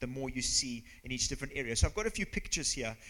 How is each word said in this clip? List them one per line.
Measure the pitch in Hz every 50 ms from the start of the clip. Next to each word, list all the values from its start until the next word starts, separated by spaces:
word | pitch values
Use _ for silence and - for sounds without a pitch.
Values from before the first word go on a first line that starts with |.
the | 131 123
more | 127 135 135 131
you | 127 127
see | 123 - - - 143 127 120 117 113 - - - -
in | 123 127
each | 123 - -
different | 139 131 139 139 139
area. | 147 131 113 117 -
So | - 156
I've | -
got | 214 214 226
a |
few | - - 190
pictures | - - 151 - - - 165 139 - -
here, | 143 120 113 113 - - -